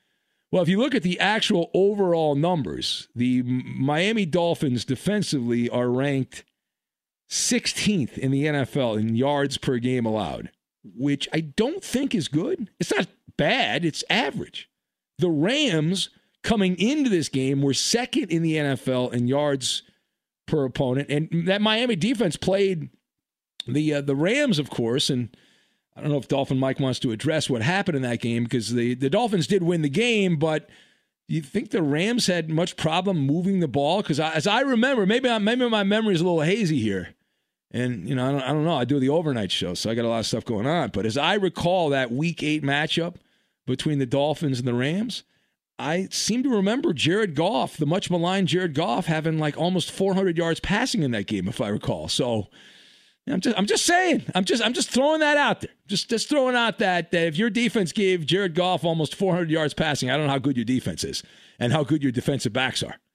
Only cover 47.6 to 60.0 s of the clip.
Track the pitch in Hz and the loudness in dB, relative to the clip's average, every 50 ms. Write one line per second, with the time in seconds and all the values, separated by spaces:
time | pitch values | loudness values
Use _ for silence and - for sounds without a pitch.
47.6 | 202 - - - 147 143 170 208 - - 180 170 165 180 185 202 190 131 151 180 | -2 -2 -4 -2 -2 0 0 0 0 0 -2 0 0 0 0 2 0 2 2 0
48.6 | 185 170 135 151 170 214 240 - 175 165 160 156 156 165 160 156 151 147 - - | 0 0 0 0 0 0 0 -2 0 0 0 0 0 -2 -2 0 -2 -2 -2 -2
49.6 | 160 180 185 175 - - - - 196 196 185 190 196 185 165 165 170 165 160 - | -2 0 0 0 -2 -4 -2 -2 0 2 2 2 2 0 0 0 0 0 -2 -2
50.6 | - - 180 220 254 254 - 208 151 127 117 104 98 - 110 95 90 98 - - | -2 -2 0 0 0 0 0 0 0 0 0 -2 -2 -2 -2 -2 -2 -4 -4 -4
51.6 | 123 101 104 - - - 101 82 76 - - - 135 123 113 107 101 - - - | -2 -2 -2 -2 -2 -4 -4 -4 -4 -4 -2 -2 0 0 0 -2 -4 -6 -10 -20
52.6 | - - - - - - - - _ _ _ _ - - 285 185 - 269 214 185 | -20 -20 -20 -20 -20 -20 -20 -20 _ _ _ _ -6 -4 -2 0 0 0 0 0
53.6 | 202 208 440 - - - 349 359 370 349 285 - - - - 185 196 - 330 233 | 0 0 0 0 2 2 4 4 4 4 2 0 -2 -2 -2 -2 0 0 0 0
54.6 | 214 226 247 349 - - - 240 269 302 311 311 311 294 294 294 277 233 190 - | 0 0 0 -2 -4 -2 0 2 2 2 2 2 2 2 4 4 2 2 0 -2
55.6 | - - _ _ _ - 202 - - - 233 214 - - 302 294 254 254 247 240 | -6 -12 _ _ _ -6 -4 -4 -2 -2 -2 -2 -2 0 0 2 2 2 2 2
56.6 | 233 220 - - 214 185 180 175 170 - - 170 165 170 147 160 220 240 196 233 | 2 0 0 0 0 2 2 0 0 0 0 0 2 0 0 0 0 0 2 2
57.6 | 247 208 - 226 185 143 - 214 196 185 185 175 151 127 160 196 202 180 151 180 | 0 2 2 0 0 0 0 0 2 2 2 0 0 0 0 0 0 0 0 0
58.6 | 175 185 180 151 160 175 165 160 151 - - - 196 185 170 180 175 160 156 160 | 0 2 0 0 0 0 0 0 0 -2 -2 -2 0 0 2 0 0 0 0 0
59.6 | 156 143 - - 160 156 143 - | 0 0 0 0 0 0 0 0